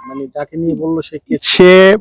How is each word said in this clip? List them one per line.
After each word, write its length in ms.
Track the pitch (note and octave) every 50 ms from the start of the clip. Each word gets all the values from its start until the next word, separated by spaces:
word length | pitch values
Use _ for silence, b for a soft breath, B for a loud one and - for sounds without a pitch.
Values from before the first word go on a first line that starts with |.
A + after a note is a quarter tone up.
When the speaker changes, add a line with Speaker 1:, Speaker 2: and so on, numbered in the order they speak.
| -
Speaker 1:
মানে 220 | B2+ C3 C#3 C#3
যাকে 300 | B2+ - D3 D3 - D#3
নিয়ে 180 | E3 E3 E3 D3+
বললো 260 | D3+ D#3 D#3+ E3 D#3+
সে 160 | D3 - D#3+
কে 200 | D3 - - -
ছিল? 0 | -
Speaker 2:
সে 560 | - - - - F#3 F3+ F#3 F#3 F#3+ F#3+ G3+ A3